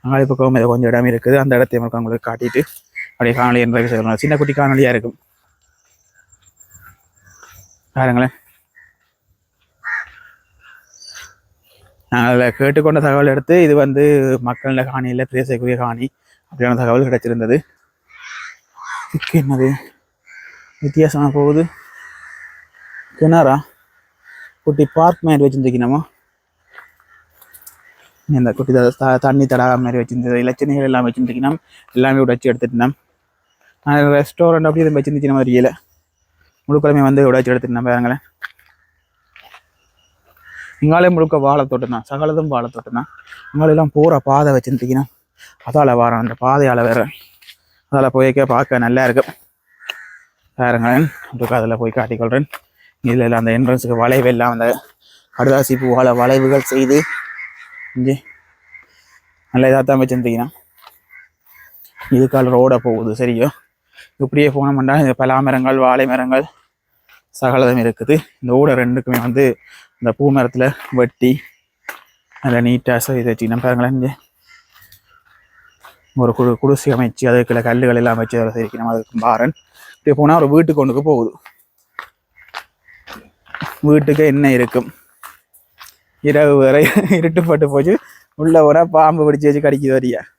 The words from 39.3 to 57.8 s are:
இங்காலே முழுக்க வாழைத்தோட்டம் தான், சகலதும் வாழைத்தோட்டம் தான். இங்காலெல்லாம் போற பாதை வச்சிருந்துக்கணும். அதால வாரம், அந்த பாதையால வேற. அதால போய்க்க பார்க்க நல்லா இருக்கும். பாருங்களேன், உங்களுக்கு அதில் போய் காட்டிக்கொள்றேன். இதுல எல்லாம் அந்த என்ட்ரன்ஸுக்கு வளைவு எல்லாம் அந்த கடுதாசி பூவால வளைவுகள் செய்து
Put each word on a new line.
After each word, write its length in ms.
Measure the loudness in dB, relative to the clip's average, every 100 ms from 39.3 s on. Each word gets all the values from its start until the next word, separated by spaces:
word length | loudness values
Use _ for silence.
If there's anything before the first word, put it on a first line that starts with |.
| -20 -20 -20 _ _ _ _ _ _ _ _ -20 -20 -20 -2
இங்காலே 260 | 2 4 4
முழுக்க 220 | 2 0 0
வாழைத்தோட்டம் 500 | 0 0 -2 -4 -4 -8
தான், 100 | -8
சகலதும் 400 | -4 -2 -2 -4
வாழைத்தோட்டம் 440 | -4 -6 -12 -8 -8
தான். 100 | -10 -18 -20 -20 -10
இங்காலெல்லாம் 400 | 0 2 2 2 2
போற 200 | 2 2 0
பாதை 200 | 2 2 0
வச்சிருந்துக்கணும். 520 | -2 -6 -2 -4 -4 _ _ _ -20 _ -2
அதால 260 | 2 2 2
வாரம், 220 | 2 0
அந்த 100 | -4 -4
பாதையால 360 | 0 2 2 2 0
வேற. 180 | 0 -4 -8 -20 _ -20 -20 _ _ _
அதால 200 | 0 0 2
போய்க்க 340 | 0 0 0
பார்க்க 300 | 0 0 -2 0
நல்லா 180 | 0 0
இருக்கும். 240 | 0 -2 -10 _ _ _ _ -20 -18 -20 -20 _ _ _ -4
பாருங்களேன், 460 | -2 0 0 2 0 -4 -18
உங்களுக்கு 260 | -8 -4 -2
அதில் 240 | -2 -4
போய் 160 | -4 -4
காட்டிக்கொள்றேன். 500 | -4 -4 -2 -2 -4 -10 _ _ _ _ -2
இதுல 180 | 0 0
எல்லாம் 140 | 0
அந்த 100 | 0 0
என்ட்ரன்ஸுக்கு 380 | 0 0 -2 -2
வளைவு 260 | 2 2 2
எல்லாம் 220 | 2 -2
அந்த 100 | 0 -2 -2 -8 _ _ _ _ -2
கடுதாசி 360 | 2 2 0 -2
பூவால 300 | 0 2 2 2
வளைவுகள் 500 | 2 2 2 0 0
செய்து 240 | -2 2 2 0 -12 -14 -18 -20 -20 -20 -20